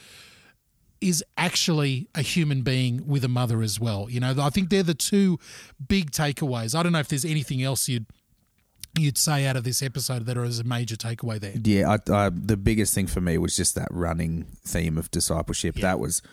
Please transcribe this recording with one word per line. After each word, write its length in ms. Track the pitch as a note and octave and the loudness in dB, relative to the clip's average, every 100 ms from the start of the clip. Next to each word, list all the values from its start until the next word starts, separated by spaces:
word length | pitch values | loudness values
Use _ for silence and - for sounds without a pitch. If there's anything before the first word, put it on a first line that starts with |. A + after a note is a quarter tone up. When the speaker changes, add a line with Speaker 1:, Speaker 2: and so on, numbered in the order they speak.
| - - - - - _ _ _ _ _ | -20 -20 -20 -20 -20 _ _ _ _ _
Speaker 1:
is 240 | F#3 D#3+ - - | 0 0 -2 -2
actually 720 | F3 - - D#3 C#3+ C3 F#3+ | 0 0 2 2 2 0 -4
a 80 | - | -4
human 400 | C3+ - D3+ C3+ | -2 0 2 0
being 440 | B2+ B2+ B2+ B2 D3 | 0 0 0 -2 0
with 180 | C#3 | 0
a 40 | B2+ | 2
mother 340 | B2 B2 A2+ | 0 2 0
as 160 | A2 G2+ | 0 0
well. 300 | A#2 G2+ G#2 | -2 -2 -4
You 100 | B2 | -2
know, 140 | B2 C3 | 0 0
I 120 | C#3+ | 0
think 180 | G3+ F#3 | 0 2
they're 140 | G3 | 2
the 120 | F3 | 2
two 440 | D#3 - G3+ G3 F3 - - - - C3+ | 0 2 4 4 2 -4 -20 -20 -16 0
big 240 | G3 D#3+ | 0 0
takeaways. 640 | - D3+ C#3 D3 B2 A2+ | 0 -2 0 -2 -2 -2
I 80 | D3+ | 0
don't 100 | F3 | 2
know 60 | E3 | 2
if 100 | C#3 | 0
there's 160 | C#3+ | -2
anything 380 | D#3+ D#3 B2+ C3 | 0 -2 0 -2
else 260 | C3 C3 - | 0 0 0
you'd, 180 | A#2+ A2 - _ _ _ _ _ _ - D#3+ | -2 -4 -14 _ _ _ _ _ _ -6 0
you'd 180 | D3+ - | 0 2
say 300 | - C#3+ C#3 | 2 2 2
out 80 | C3 | 0
of 60 | |
this 160 | A#2+ A#2+ | -2 -2
episode 460 | C3+ C3 - B2 A#2 | -4 -4 -4 -4 -2
that 100 | A#2+ | -2
is 220 | A#2+ A#2 | -2 -2
a 60 | |
major 320 | A#2 A#2+ A#2+ A2 | -2 -2 -4 -4
takeaway 420 | A#2 A#2 A#2 G#2+ | -6 -6 -4 -4
there. 140 | G2 A#2 | -6 0
Speaker 2:
Yeah, 340 | G#2+ G2+ E2 G#2+ - | 4 4 4 2 2
I, 40 | |
I, 180 | G2+ G2+ | 2 2
the 260 | F2 G2 G#2 | 0 0 2
biggest 380 | G2+ A2 G2+ | 2 2 2
thing 120 | - F#2 | 0 0
for 140 | - | 0
me 180 | F2+ D#2+ | 2 2
was 160 | E2 - | 0 0
just 180 | F2 - | 0 -2
that 120 | - | -4
running 540 | F2 E2+ E2 E2 E2 D#2+ - | -2 -2 0 -2 -2 -6 -12
theme 340 | - F2 E2 D#2+ | -4 0 0 0
of 120 | - | -2
discipleship. 640 | E2+ - D#2+ E2+ - F2 - | -2 0 0 -2 -2 -2 0
Speaker 1:
Yeah. 40 | |
Speaker 2:
That 180 | F#2 F#2 | 0 0
was, 200 | A#1 - - | -2 -4 -6